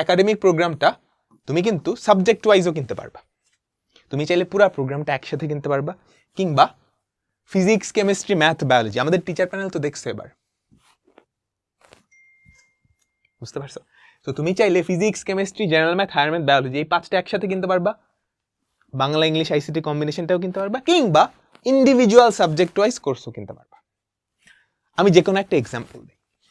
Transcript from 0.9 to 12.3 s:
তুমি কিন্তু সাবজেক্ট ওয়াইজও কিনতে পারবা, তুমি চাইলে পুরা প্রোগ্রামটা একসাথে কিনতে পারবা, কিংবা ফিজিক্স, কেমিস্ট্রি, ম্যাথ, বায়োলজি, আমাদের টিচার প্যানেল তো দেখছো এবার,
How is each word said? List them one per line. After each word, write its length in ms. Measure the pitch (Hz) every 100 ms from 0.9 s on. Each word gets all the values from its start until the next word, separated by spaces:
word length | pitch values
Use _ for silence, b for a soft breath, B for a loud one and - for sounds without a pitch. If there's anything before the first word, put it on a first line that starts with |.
| - _ _ _ _ -
তুমি 120 | 156 208
কিন্তু 220 | 175 - 240 -
সাবজেক্ট 360 | 196 185 220 214
ওয়াইজও 260 | 196 175 160
কিনতে 180 | 123 95
পারবা, 200 | - - _ _ _ _ _ _ _ b _
তুমি 120 | 139 151
চাইলে 160 | 175 180
পুরা 140 | 202 196 165
প্রোগ্রামটা 340 | 131 139 147 135
একসাথে 260 | - 147 156
কিনতে 180 | 147 147
পারবা, 200 | 139 147 - _ _ _ -
কিংবা 260 | 185 139 - - _ _ _ _ _ _ _
ফিজিক্স, 360 | 190 185 220 - 214
কেমিস্ট্রি, 380 | 196 196 - 185
ম্যাথ, 160 | 156 160 139
বায়োলজি, 260 | 123 110 107
আমাদের 160 | 139 185 180
টিচার 200 | 170 180
প্যানেল 180 | 196 196
তো 40 | 175 147
দেখছো 200 | - 127
এবার, 140 | 104 - _ _ _ _ _ _ _ _ _ _ _ _ _ _ _ _ - _ 1047 1047